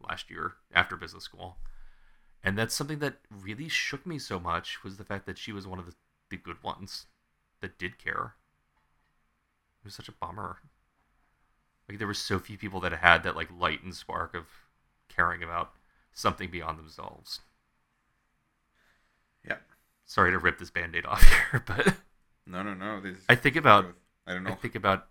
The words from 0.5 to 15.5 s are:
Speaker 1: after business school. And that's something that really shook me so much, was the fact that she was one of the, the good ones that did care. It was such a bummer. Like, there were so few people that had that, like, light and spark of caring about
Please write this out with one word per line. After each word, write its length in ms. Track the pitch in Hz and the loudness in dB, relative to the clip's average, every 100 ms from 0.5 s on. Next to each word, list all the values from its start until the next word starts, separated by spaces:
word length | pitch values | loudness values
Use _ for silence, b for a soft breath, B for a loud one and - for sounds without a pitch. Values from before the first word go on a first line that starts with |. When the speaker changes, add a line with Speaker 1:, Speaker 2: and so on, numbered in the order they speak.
| - _ | -12 _
Speaker 1:
after 240 | 85 90 90 | 0 0 -2
business 260 | 85 90 | -14 -16
school. 340 | - 92 92 - - b b b b b b b | -20 -16 -16 -12 -12 b b b b b b b
And 140 | 98 101 | -4 -2
that's 160 | 113 | -2
something 260 | - 147 147 | -4 -8 -6
that 200 | 143 - - | -8 -8 -18
really 400 | 101 98 107 165 | -18 -16 -14 -6
shook 360 | - - 139 180 | -4 -4 -8 -10
me 120 | 147 | -12
so 220 | - 95 | -8 -8
much, 440 | 87 85 - - | -4 -6 -6 -12
was 140 | 98 98 | -14 -16
the 60 | 98 | -12
fact 220 | 98 98 | -12 -12
that 100 | 95 | -14
she 140 | - | -12
was 160 | 101 95 | -12 -12
one 100 | 90 | -14
of 60 | 87 | -14
the, 80 | - _ _ - | -20 _ _ -18
the 60 | 87 | -16
good 240 | 87 85 | -14 -14
ones 420 | - 85 98 - - _ _ _ _ _ | -12 -12 -14 -16 -18 _ _ _ _ _
that 160 | 92 - | -16 -10
did 220 | 92 - | -12 -10
care. 340 | - - 110 - _ _ _ _ _ _ _ _ _ _ _ _ _ _ | -10 -8 -10 -14 _ _ _ _ _ _ _ _ _ _ _ _ _ _
It 40 | 101 | -20
was 80 | - | -20
such 140 | - | -20
a 40 | |
bummer. 440 | - 87 98 92 - - _ _ _ _ _ _ _ _ _ _ _ - | -14 -14 -12 -14 -14 -20 _ _ _ _ _ _ _ _ _ _ _ -16
Like, 120 | 101 | -8
there 80 | 104 | -6
were 60 | 101 | -6
so 240 | - 95 | -4 -6
few 180 | - 104 | -6 -14
people 220 | 104 92 | -12 -8
that 100 | 90 | -6
had 280 | 82 87 85 | 0 4 4
that, 120 | 90 82 | 2 -8
like, 140 | 82 87 | -10 -6
light 280 | 85 80 | -6 -6
and 100 | 92 82 | -12 -16
spark 380 | - 85 85 | -10 -8 -8
of 120 | 85 78 - _ _ _ _ _ | -10 -14 -20 _ _ _ _ _
caring 360 | - 85 85 | -2 -2 -2
about 300 | 85 | -8